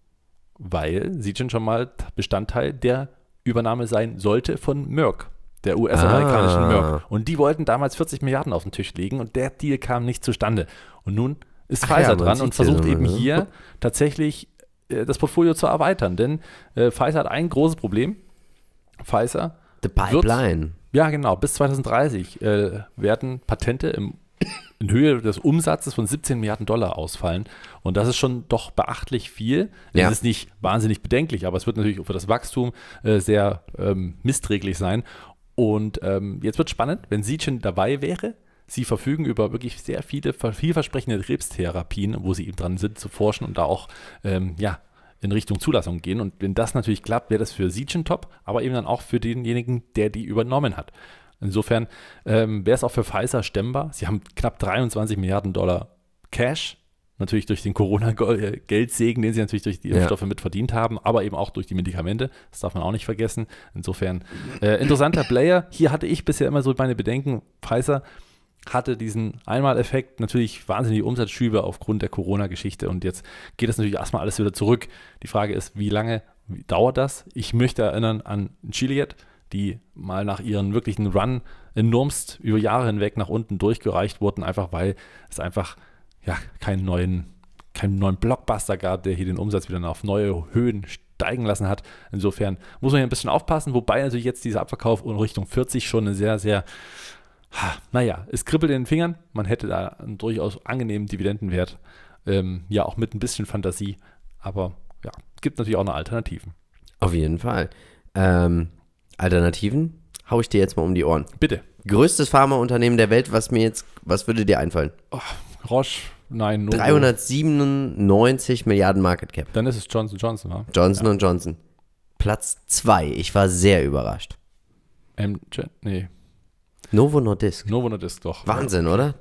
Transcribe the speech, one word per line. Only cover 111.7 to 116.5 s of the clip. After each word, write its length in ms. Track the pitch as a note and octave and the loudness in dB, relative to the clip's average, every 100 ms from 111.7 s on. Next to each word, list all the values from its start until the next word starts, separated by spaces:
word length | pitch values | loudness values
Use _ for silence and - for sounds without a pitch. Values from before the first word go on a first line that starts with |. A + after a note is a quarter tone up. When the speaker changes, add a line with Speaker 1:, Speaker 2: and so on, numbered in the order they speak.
| - - | -12 2
Speaker 2:
Größtes 420 | G2+ D#3 - C#3+ | 6 6 4 2
Pharmaunternehmen 680 | C#3 C3+ C3+ A#2+ A#2+ A#2+ A#2 | 4 6 4 2 4 4 6
der 120 | G#2+ | 6
Welt, 220 | A#2 - | 6 4
was 180 | A2 - | 0 2
mir 100 | A#2 | 2
jetzt, 240 | A2+ - - - | 2 0 -10 -10
was 240 | - F#2+ - | -2 0 0
würde 180 | A2+ G#2 | 0 4
dir 140 | D2 | 2
einfallen? 320 | E2 F2 D2 - _ | 2 0 -2 -4 _
Speaker 1:
Oh, 80 | - - - - - - | -12 -12 -12 -14 -14 -2
Roche, 320 | B2 C3+ - - - - | 0 0 -4 -12 -16 -10
nein, 360 | A#2 G#2+ | -2 0